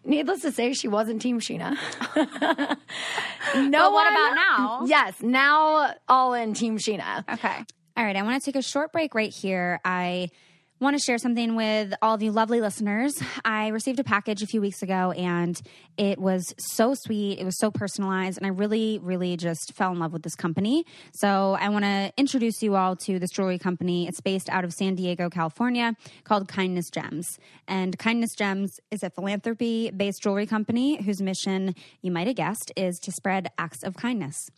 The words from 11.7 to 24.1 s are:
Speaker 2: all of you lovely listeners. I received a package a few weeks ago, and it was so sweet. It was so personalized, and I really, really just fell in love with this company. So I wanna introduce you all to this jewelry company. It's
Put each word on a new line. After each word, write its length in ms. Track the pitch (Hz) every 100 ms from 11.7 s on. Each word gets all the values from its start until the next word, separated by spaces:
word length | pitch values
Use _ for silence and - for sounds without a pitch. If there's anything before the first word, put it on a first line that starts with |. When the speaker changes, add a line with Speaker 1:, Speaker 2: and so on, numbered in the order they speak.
| 214 196 -
Speaker 2:
all 120 | 220
of 80 | 220
you 80 | 220
lovely 300 | 214 220 233
listeners. 600 | 214 - 208 214 285 285 247 269
I 240 | 226 214 214
received 300 | 220 269 254
a 60 |
package 380 | 247 202 220 208
a 40 | 214
few 140 | 220
weeks 200 | 202 190
ago, 280 | 190 190 180
and 480 | 175 180 175 175 170 - - - -
it 240 | 202 190
was 340 | 190 185 170 -
so 360 | - - 233
sweet. 460 | 277 - 208 202 196
It 40 |
was 140 | 185 -
so 140 | 214
personalized, 680 | - 202 - 190 190 185 190
and 80 | 196
I 40 |
really, 500 | 185 208 220 220 214
really 340 | 180 180 180 175
just 360 | 170 165 -
fell 160 | - 185
in 80 | 175
love 140 | 160
with 100 | 160
this 140 | 165 -
company. 500 | 170 165 208 311 339 - -
So 420 | - 202 196 196 196
I 80 | 202
wanna 420 | 208 202 196 196 -
introduce 460 | 277 262 233 -
you 140 | 214 196
all 180 | 185
to 240 | 185 - 185
this 120 | 175
jewelry 280 | - 190 180
company. 480 | 185 175 180 175
It's 140 | 175